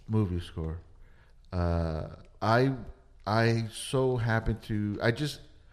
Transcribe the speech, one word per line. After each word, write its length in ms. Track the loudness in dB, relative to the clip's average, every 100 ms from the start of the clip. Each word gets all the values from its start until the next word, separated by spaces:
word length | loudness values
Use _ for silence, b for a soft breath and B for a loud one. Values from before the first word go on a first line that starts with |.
| -2
Movie 320 | 0 2 -2
score. 360 | -6 -6 -6 -6 -12 -20 b b b -20 -8
Uh, 520 | -2 0 2 0 -2 -6 -12 -20 -4
I, 340 | 2 4 4 0 -8 -16 -20 -10 -2
I 400 | 2 2 2 -2
so 420 | -8 -4 0 2 0
happened 440 | 2 0 0 -4
to, 360 | -4 -2 -2 2
I 80 | 2
just 300 | 2 -2 -6 -14 b b